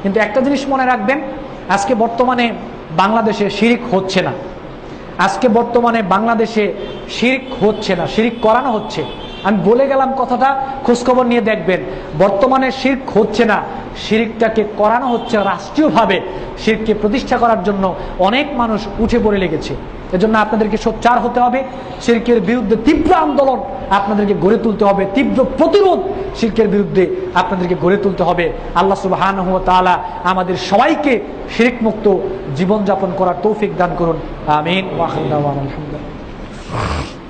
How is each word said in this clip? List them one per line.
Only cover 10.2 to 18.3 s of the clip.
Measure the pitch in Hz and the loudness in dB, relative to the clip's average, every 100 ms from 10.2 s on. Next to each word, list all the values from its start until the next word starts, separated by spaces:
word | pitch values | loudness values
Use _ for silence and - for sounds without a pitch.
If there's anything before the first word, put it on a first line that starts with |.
| 240 247 262 269 - - | -2 2 2 0 -4 -6
খোঁজখবর | - 240 - 247 240 | 0 2 4 2 2
নিয়ে | 240 | 2
দেখবেন। | 214 208 165 180 143 - - 151 | 0 -2 0 -2 -2 -10 -10 0
বর্তমানে | 190 196 269 262 262 | 2 4 2 4 2
শিরক | - 254 262 - - | 0 -2 -2 0 2
হচ্ছে | 208 - 226 | 2 2 2
না, | 190 - - - - | 2 -2 -10 -10 -12
শিরকটাকে | - 220 226 - 226 220 208 - | -2 0 0 0 0 2 -2 2
করানো | 208 233 262 | 2 2 2
হচ্ছে | 240 - 214 | -2 0 0
রাষ্ট্রীয়ভাবে। | 196 180 - - 302 190 214 185 - - - - | 0 -2 -4 2 2 4 2 2 -2 -8 -10 -4
শিরককে | - 220 220 | 0 0 0
প্রতিষ্ঠা | 208 208 240 - 247 | 0 2 0 0 0
করার | 233 214 | 2 2
জন্য | 180 196 190 160 - - | 0 0 -2 -2 -8 0
অনেক | 185 | 2